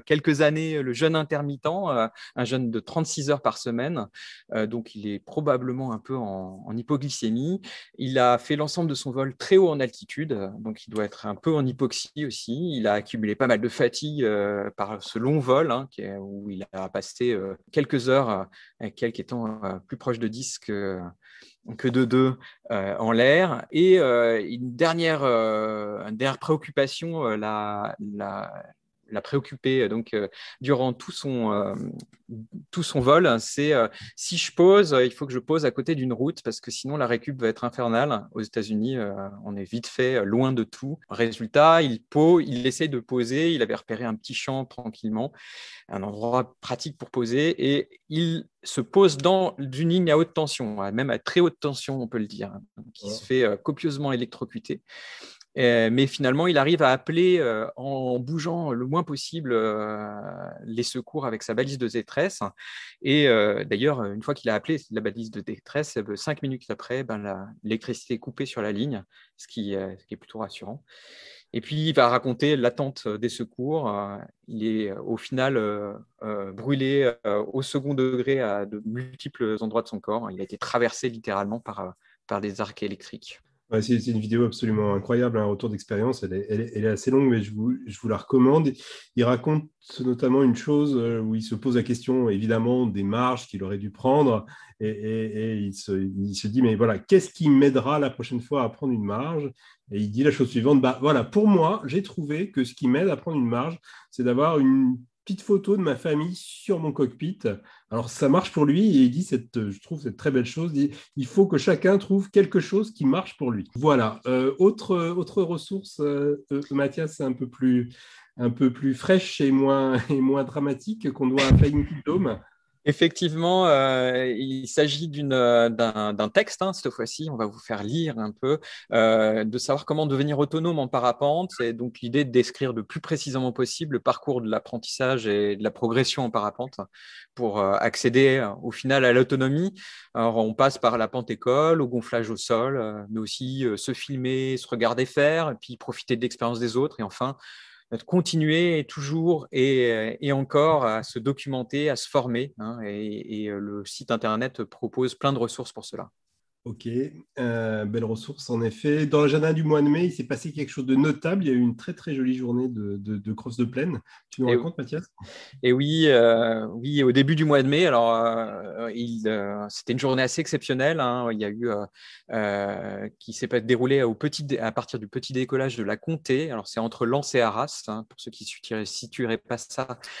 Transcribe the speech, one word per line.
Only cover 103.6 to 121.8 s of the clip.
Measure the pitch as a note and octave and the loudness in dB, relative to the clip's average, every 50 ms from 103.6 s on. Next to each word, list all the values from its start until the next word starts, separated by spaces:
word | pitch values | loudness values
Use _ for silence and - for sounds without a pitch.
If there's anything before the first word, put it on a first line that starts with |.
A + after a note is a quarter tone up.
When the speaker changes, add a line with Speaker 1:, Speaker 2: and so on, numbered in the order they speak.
| C3+ E3 E3 - _ - - - - _ | -2 -4 -6 -10 _ -20 -20 -20 -20 _
Speaker 2:
c'est | - - A#2+ | -4 -2 0
d'avoir | B2 A#2+ C3 D3 E3 E3 D3 | 2 2 4 4 4 4 4
une | C3+ C3 C3 C3+ C3 B2+ B2+ A#2+ B2 _ _ _ _ | 6 6 6 6 6 4 2 0 -6 _ _ _ _
petite | - F#3+ - | -8 -8 -4
photo | - - G3+ G3 G3 F#3+ G3+ | 0 2 2 2 4 2 2
de | G3 | 2
ma | F3+ D3+ B2+ | 2 0 0
famille | - - E3 D3 D3 D#3+ F3+ F3+ | 0 0 0 0 0 0 -2 -6
sur | - - - - - - - F#3+ D#3+ | -10 -12 -16 -18 -6 -2 -2 -2 0
mon | D#3+ D3+ | 0 -2
cockpit. » | C#3+ - C#3 B2 - - D3 E3+ G3 - - A2+ G2+ - - - - - _ _ | 0 0 0 0 0 -4 -6 -6 -6 -4 -4 -4 -4 -4 -8 -18 -20 -20 _ _
Alors, | A2+ A#2 A2+ A#2 | -4 -4 -4 -6
ça | - - C#3+ C3+ | -2 0 2 4
marche | D3 F#3 F#3 - | 4 4 2 0
pour | - E3 D3 | 0 2 4
lui, | C#3+ D3 F3+ | 4 4 4
et | G#3+ G#3+ E3 C3+ | 4 6 6 6
il | B2+ B2 | 6 6
dit, | B2 D#3+ | 4 0
cette, | F#3+ - C#3+ A#2+ - - - A#2+ G#2+ G2+ | -2 -2 -4 -4 -4 -6 -6 -4 -4 -4
je | F#2+ G2+ | -6 -10
trouve | - - E3+ D3 | -10 -10 -10 -8
cette | C#3+ A#2+ G2 | -6 -8 -8
très | - - D3+ | -4 -2 0
belle | C3 B2+ A#2 | 0 0 0
chose, | A#2 - D#3+ E3 F3 D3 | -2 -4 -6 -4 -2 0
il | C#3 C#3+ C3+ | 0 0 0
dit, « | - - - _ _ | -2 -8 -18 _ _
Il | C#3+ C3 | -8 -8
faut | - - G3 G3 | 2 4 4 4
que | G3 E3+ C3 | 6 4 2
chacun | - G3 E3+ D#3 - F#3 G3+ G3 | 4 2 2 4 4 4 4 4
trouve | G3 - G3 G3 G3 - | 2 2 0 0 0 2
quelque | - G3+ G3+ - - F#3 | 4 4 4 4 2 0
chose | - - F#3+ G3+ G#3+ A3 | 0 2 0 0 -2 -2
qui | - - C#3 | -2 0 2
marche | C4 B3+ F#3+ F#3 - - | 2 2 2 0 -4 -8
pour | - C#3+ B2 | -6 -4 -2
lui. » | A2+ G2+ - - - | -2 -4 -6 -8 -6
Voilà. | A#2+ C#3+ D3+ C#3+ B2 A2+ A2 - - - | 2 4 6 6 6 4 2 -2 -4 -2
Euh, | B2+ B2+ B2+ B2+ C3+ C3+ C#3 | 0 2 2 2 2 4 6
autre, | F#3 G#3+ - G#3+ - - F#3+ | 6 4 4 2 0 0 0
autre | F3 E3 E3 F3 F3+ - - - G#3 | 2 0 0 -2 -4 -4 -2 0 0
ressource, | F3+ E3 F3 D3+ - - G3 G3 - - - - | 0 0 -2 -6 -6 -6 -8 -8 -8 -10 -6 -4
euh, | D3 C#3+ C#3+ C#3+ C#3+ D3 D3 C#3 - - | -2 0 0 0 0 0 0 -2 -4 -4
euh, | C#3 C#3 C#3+ - | -4 -4 -4 -2
Mathias, | C#3 C#3 C#3 C#3 - D#3+ D#3+ D3+ - - | 0 0 0 0 0 -4 -6 -6 -4 -4
un | C#3+ C3 B2+ | -4 -4 -2
peu | C3 C3 A#2+ | -4 -6 -8
plus, | - - C3 B2+ B2 B2 A#2+ B2 - - - - - - - _ _ | -4 0 2 4 4 4 2 -2 -8 -16 -20 -20 -20 -20 -20 _ _
un | - B2 A#2+ | -2 -2 0
peu | A#2 - C#3 B2+ | 2 2 2 2
plus | A#2+ - C3+ C3+ B2+ | 2 0 0 -2 -2
fraîche | B2+ - - F#3+ F#3 F#3 - - - | 0 2 4 4 4 2 0 -2 0
et | D3 C3+ | 2 4
moins, | C3+ C3+ C3+ C3+ C3+ C3+ C3+ C3+ B2+ A#2+ | 4 4 4 4 4 2 2 2 0 0
<laughs> | A#2+ - | 0 0
et | D3 C3+ | 0 2
moins | C3 C3+ C#3 C#3 | 2 2 2 2
dramatique | C3 A#2+ - D3+ C#3 C#3+ C3 C#3 - G#3+ A3 A3 - C#3+ | 0 -2 -4 -2 -2 -2 -2 -4 -6 -8 -8 -6 -6 -6
qu'on | B2+ - C#3 B2+ | -2 0 0 0
doit | C3 C#3 | 2 2
à | C3+ C3+ C3+ | 6 6 8
Flying | C3+ D3 C#3+ D3 D3 | 8 8 6 4 2